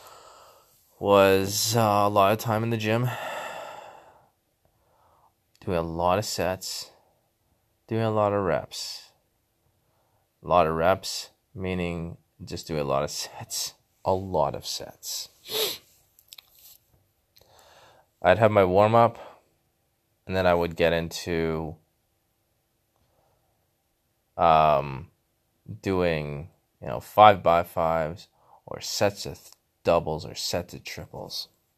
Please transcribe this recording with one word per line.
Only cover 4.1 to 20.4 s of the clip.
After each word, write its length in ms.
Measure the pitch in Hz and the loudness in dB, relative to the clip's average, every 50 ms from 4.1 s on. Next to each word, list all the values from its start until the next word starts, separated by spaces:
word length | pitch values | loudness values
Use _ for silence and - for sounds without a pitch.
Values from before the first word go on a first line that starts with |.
| - _ _ _ _ _ _ _ _ _ _ _ _ _ _ _ _ _ _ _ _ _ _ _ _ _ _ _ _ _ - | -20 _ _ _ _ _ _ _ _ _ _ _ _ _ _ _ _ _ _ _ _ _ _ _ _ _ _ _ _ _ -8
doing 140 | 104 90 | -4 -4
a 40 | 85 | -4
lot 360 | 85 82 82 85 87 90 90 | -4 -4 -4 -2 0 0 0
of 80 | 104 107 | 0 -2
sets, 640 | - - - 85 90 92 - - - - - - - _ _ _ _ _ _ _ _ _ _ _ _ _ _ _ _ _ _ _ | -4 -6 -4 -4 -4 -4 -6 -8 -12 -12 -12 -14 -16 _ _ _ _ _ _ _ _ _ _ _ _ _ _ _ _ _ _ _
doing 160 | - 113 110 113 | -8 -4 -4 -2
a 60 | 110 | 0
lot 240 | 107 107 104 101 101 | 0 2 2 2 2
of 80 | 101 | 0
reps. 720 | 98 87 73 - - - - - - - - - - - _ _ _ _ _ _ _ _ _ _ _ _ _ _ _ _ _ _ _ _ _ _ _ _ _ _ | 0 0 -2 -2 -4 -8 -12 -14 -14 -14 -14 -16 -20 -20 _ _ _ _ _ _ _ _ _ _ _ _ _ _ _ _ _ _ _ _ _ _ _ _ _ _
A 60 | - | -2
lot 200 | 78 87 87 82 | 2 4 4 4
of 80 | 78 80 | 4 2
reps, 540 | 80 82 90 98 101 - - - - - - _ _ _ _ - | 0 2 2 0 0 -2 -8 -12 -12 -12 -16 _ _ _ _ -14
meaning 640 | - 95 92 92 90 87 87 85 85 85 85 80 - _ _ _ - 92 | -10 -8 -6 -4 -4 -4 -6 -6 -8 -10 -12 -14 -16 _ _ _ -20 -16
just 220 | - 87 82 - | -12 -12 -12 -10
doing 140 | - 80 76 | -6 -6 -4
a 60 | 71 | -2
lot 180 | 69 67 69 73 | -2 -2 -2 -2
of 80 | 76 | -4
sets, 640 | - - - - - - - - - - - - - _ _ _ _ _ - | -6 -10 -12 -12 -14 -16 -14 -12 -10 -8 -8 -10 -12 _ _ _ _ _ -4
a 80 | - 95 | -2 -2
lot 420 | 92 98 95 92 78 71 69 60 | -2 -4 -4 -2 -2 0 -2 -2
of 100 | - - | -6 -8
sets. 640 | - - - - - - _ - - - - - - _ _ - - 440 440 440 370 - - _ _ _ _ _ _ _ _ _ _ - - - _ _ _ - - - _ _ _ _ _ _ _ _ _ _ _ _ _ _ _ _ _ _ _ _ _ - _ _ _ _ _ _ _ | -10 -10 -10 -12 -16 -20 _ -14 -12 -12 -12 -12 -14 _ _ -14 -10 -6 -6 -6 -6 -6 -10 _ _ _ _ _ _ _ _ _ _ -20 -20 -20 _ _ _ -20 -20 -20 _ _ _ _ _ _ _ _ _ _ _ _ _ _ _ _ _ _ _ _ _ -20 _ _ _ _ _ _ _
I'd 180 | - 87 92 95 | 4 4 4 6
have 120 | 113 107 | 4 4
my 120 | 107 101 95 | 6 4 4
warm-up, 540 | 90 90 98 104 107 113 117 117 113 - - - - - _ _ _ _ _ _ _ _ _ _ _ _ _ _ _ _ _ _ | 4 4 4 4 6 6 4 4 4 2 -4 -18 -20 -20 _ _ _ _ _ _ _ _ _ _ _ _ _ _ _ _ _ _
and 80 | - 95 | -6 -2
then 140 | 95 | 0